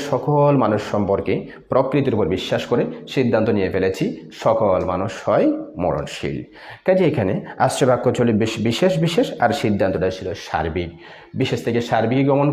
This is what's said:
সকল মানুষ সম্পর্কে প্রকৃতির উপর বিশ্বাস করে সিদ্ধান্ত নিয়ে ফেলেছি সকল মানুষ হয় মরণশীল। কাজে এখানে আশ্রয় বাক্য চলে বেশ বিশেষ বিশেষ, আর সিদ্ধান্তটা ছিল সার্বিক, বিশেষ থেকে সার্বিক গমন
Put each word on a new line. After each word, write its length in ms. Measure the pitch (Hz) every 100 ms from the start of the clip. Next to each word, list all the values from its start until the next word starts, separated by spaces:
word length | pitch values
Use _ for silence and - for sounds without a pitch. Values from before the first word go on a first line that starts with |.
| -
সকল 420 | 131 - 147 143 139
মানুষ 180 | 110 107 -
সম্পর্কে 420 | 104 95 98 - 107 - - -
প্রকৃতির 460 | 127 131 147 127 107
উপর 120 | 117 123
বিশ্বাস 280 | - 120 -
করে 120 | 120 - - -
সিদ্ধান্ত 340 | 143 120 110 110
নিয়ে 200 | 104 90
ফেলেছি 320 | 92 95 - 185 - - -
সকল 360 | 127 110 101 92 87
মানুষ 200 | 90 101 - -
হয় 220 | 117 285 151 - -
মরণশীল। 540 | 87 76 69 - 71 69 60 - - - -
কাজে 180 | 185 170
এখানে 220 | - 95 160 - - 131
আশ্রয় 240 | - 131
বাক্য 160 | 123 123 117
চলে 140 | 120 104
বেশ 120 | 110 - 110
বিশেষ 260 | 117 180 160 165
বিশেষ, 220 | - 254 -
আর 80 | 117 -
সিদ্ধান্তটা 480 | 113 101 95 87 92 -
ছিল 100 | 92 85 -
সার্বিক, 420 | 80 82 85 87 82 - - - 101
বিশেষ 200 | 131 131 -
থেকে 140 | 117 -
সার্বিক 320 | 117 113 131 139
গমন 180 | 139 147